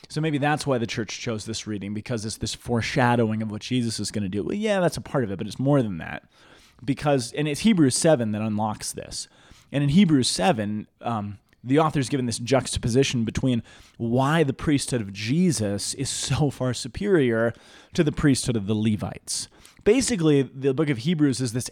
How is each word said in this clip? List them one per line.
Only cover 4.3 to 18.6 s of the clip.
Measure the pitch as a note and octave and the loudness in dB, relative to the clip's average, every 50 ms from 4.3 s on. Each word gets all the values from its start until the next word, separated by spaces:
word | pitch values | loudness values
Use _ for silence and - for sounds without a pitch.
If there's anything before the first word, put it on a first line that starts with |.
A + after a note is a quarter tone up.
| G2+ G#2 | -4 -4
Well, | E2 E2+ G3 | -4 -4 -4
yeah, | G#3 G#3+ G#3+ G3+ F#3+ | -2 0 0 2 2
that's | F3 D#3 - | 2 0 0
a | C3 | -4
part | - - - C#3+ | -6 -4 -2 -2
of | A#2+ G2 | -2 -2
it, | - - | -4 -6
but | A2+ | -8
it's | G2+ F2+ - | -8 -6 -2
more | C3 C#3 D3 C#3 | 2 4 4 4
than | A#2 G#2 F2+ D#2+ | 4 0 -4 -8
that. | D2+ D#2 D2 - - _ _ _ - - - - _ _ _ _ A2+ | -8 -10 -12 -12 -14 _ _ _ -20 -20 -20 -20 _ _ _ _ -4
Because, | B2 C3 - C#3+ D3+ C#3+ C3 A#2 - | -4 -4 -2 0 2 2 2 0 -2
and | - D3 D3+ | -4 -4 -4
it's | D3+ D3 - | -2 -2 2
Hebrews | - A3+ A3 E3+ D3 B2+ - | 4 4 6 6 6 4 4
seven | - - D#3+ D#3 B2 A#2 G#2+ | 4 4 4 4 4 2 0
that | G#2+ G#2 | -2 -2
unlocks | G#2+ A2 G#2+ G#2 A2 G#2+ A2 - - - | -2 -2 -2 -2 -2 -2 -4 -6 -8 -10
this. | - - - - - - - - _ _ _ - - - _ _ | -10 -10 -12 -12 -12 -12 -14 -14 _ _ _ -20 -20 -20 _ _
And | B2+ C#3+ D3 | -2 0 2
in | C#3+ | 4
Hebrews | C#3 G3 G#3 D#3+ D#3 C3 A#2 - | 6 6 8 8 6 4 4 2
seven, | - F3+ F#3 F#3+ D3 A2 G2+ G#2 G#2+ G#2+ - - _ _ | 0 2 2 2 2 2 -2 -4 -4 -6 -8 -12 _ _
um, | - A#2 A#2 G#2+ G2+ G#2 G2+ - _ _ _ _ - | -6 -4 -4 -4 -6 -8 -10 -14 _ _ _ _ -2
the | B2 C#3 D3+ | 2 2 4
author's | D#3+ D#3 - D3 B2+ - | 4 2 0 -2 -2 -2
given | D3 C3 B2 | -2 -2 -2
this | A#2+ A2 - | -2 -4 -6
juxtaposition | A#2+ A#2 C3 B2+ A#2+ - - - - A#2+ A2+ C3 C3+ - - A#2+ A2+ | -2 0 0 0 0 -2 -6 -4 -2 2 2 2 2 2 0 -2 -2
between | A2+ - - - C3 B2 A2+ - - - - - - _ - | -2 -2 -2 0 0 0 0 -2 -6 -14 -20 -20 -20 _ -6
why | A#2 A2+ A#2+ B2+ C3 C#3+ D#3+ E3+ D#3 | -2 0 2 2 2 2 2 2 2
the | C3 - | 2 0
priesthood | - - E3 D3 C3 - - C3+ A#2+ | -2 0 0 0 0 0 -2 -4 -4
of | G#2 G2 | -4 -6
Jesus | G2 G2+ G#2+ A2 C#3+ F3 F#3 F3 C3 - G#2+ G2+ G2+ G2 - - - | -8 -6 -4 0 2 2 2 2 2 0 -2 -2 -2 -4 -6 -6 -6
is | - C3+ - | -6 -6 -6
so | - - - - C3+ C3+ D#3 C3+ | -6 -6 -4 -2 0 0 0 0
far | - - B2+ B2+ | -2 -2 -4 -4
superior | A#2+ - - B2 - - G3 G#3 F#3+ D#3+ C3 A#2+ A2+ A2+ A#2 A#2 - - - - - - - _ - | -4 -6 -8 -10 -8 -6 0 2 4 4 4 4 2 2 0 0 -2 -6 -12 -20 -20 -20 -20 _ 0
to | - D#3+ | 0 2
the | D3 | 2
priesthood | - - - D3 B2+ - - - A#2 | 0 2 4 4 4 4 2 -2 -2
of | A2 | -2